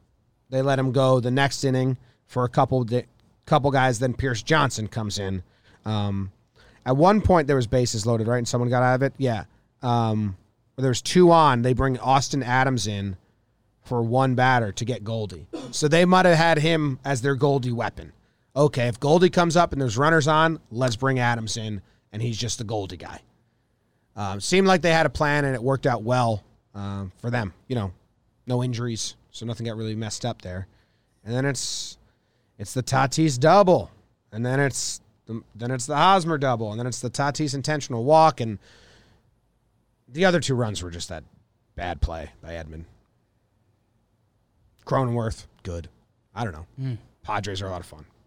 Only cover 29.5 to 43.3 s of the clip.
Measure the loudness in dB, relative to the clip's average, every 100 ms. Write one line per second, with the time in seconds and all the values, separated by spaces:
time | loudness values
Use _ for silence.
29.5 | -8 -8 -8 -6 -6 -8 -6 -8 -8 -10
30.5 | -12 -12 _ _ _ _ _ -8 -4 -2
31.5 | -4 -6 -8 -10 -16 _ _ _ _ _
32.5 | -16 -8 -6 -2 0 0 0 0 2 6
33.5 | 6 6 4 0 -12 _ _ _ -8 -2
34.5 | 0 0 -2 -8 -10 _ _ -14 -12 -14
35.5 | -12 -8 -6 -2 2 4 4 2 -2 0
36.5 | -2 -4 -6 -8 -6 -8 -4 -4 -4 -4
37.5 | -4 -4 -4 -4 -4 4 6 6 4 -4
38.5 | -8 -12 _ _ _ _ _ _ _ _
39.5 | _ _ _ _ _ _ 0 2 2 0
40.5 | -2 -2 -6 -10 -10 -12 -12 -14 _ _
41.5 | _ _ -10 -8 -4 -4 -6 -12 -16 -14
42.5 | -14 -12 -16 -18 _ _ _ _